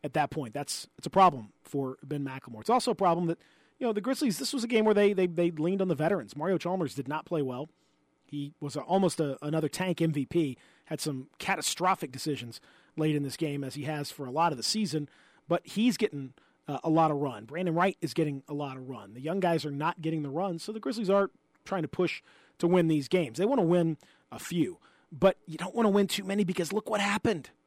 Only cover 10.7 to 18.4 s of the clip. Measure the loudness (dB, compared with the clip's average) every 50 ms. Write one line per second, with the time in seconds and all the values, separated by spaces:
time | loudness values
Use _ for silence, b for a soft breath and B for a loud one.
10.7 | b b b -10 -8 -4 -4 -4 -4 -4 -8 -12 _ _ -4 -2 -2 -2 -2 -4
11.7 | -4 0 2 2 2 0 -2 -10 -10 -8 -4 -4 -4 -4 -6 -12 -14 -18 b b
12.7 | b b b b b -2 0 0 0 0 -2 -4 -4 -4 -4 -4 -2 -4 -6 -8
13.7 | -8 -8 -6 -6 -6 -6 -6 -8 -8 -10 -10 -6 0 2 2 2 2 -2 -4 -2
14.7 | -2 0 -2 0 -2 -2 -4 b b b b b b b b 0 0 0 _ -4
15.7 | -2 2 2 2 4 2 0 -2 -2 -6 -10 -10 -14 b b b b b _ -8
16.7 | -8 -4 0 2 4 4 4 4 2 0 -2 -4 -4 -8 -12 -10 -8 -4 -2 0
17.7 | 2 2 2 2 2 _ -6 -4 0 0 0 0 -2 -6